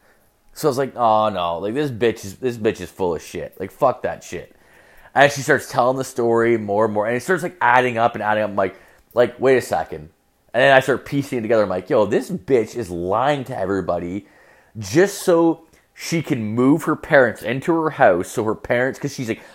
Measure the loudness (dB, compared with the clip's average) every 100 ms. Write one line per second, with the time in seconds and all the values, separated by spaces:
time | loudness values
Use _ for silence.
0 | _ _ _ _ _ -4 -2 0 -4 0
1 | 2 4 2 0 -4 -4 -4 -4 -4 0
2 | 0 0 -8 -8 -6 -2 -2 -2 -6 -4
3 | -4 -4 -8 -12 -12 -10 -12 -2 0 0
4 | -6 -8 -12 -14 -14 _ _ _ _ -20
5 | -4 4 4 2 0 0 0 0 0 0
6 | -4 -2 2 2 2 0 0 0 0 0
7 | -2 -4 -2 -2 -4 0 4 4 4 2
8 | 0 0 -2 0 0 0 -2 -4 -20 _
9 | _ 0 0 2 2 2 2 -4 -4 -10
10 | -14 _ _ _ _ 2 4 4 4 -2
11 | -2 -4 -4 -4 0 2 2 -2 0 2
12 | 2 0 -4 -8 0 0 0 -6 -8 -6
13 | -4 -2 0 -2 -6 -6 -2 -2 -2 -4
14 | -4 -8 -12 _ _ _ _ -14 -2 2
15 | 2 0 2 4 4 0 _ _ _ -16
16 | -6 -4 -2 -4 -2 2 4 4 0 -6
17 | 2 4 4 0 -6 -4 -2 -2 -2 4
18 | 4 4 0 -4 -4 -4 -2 0 -2 -4
19 | -8 -6 -6 -6 -10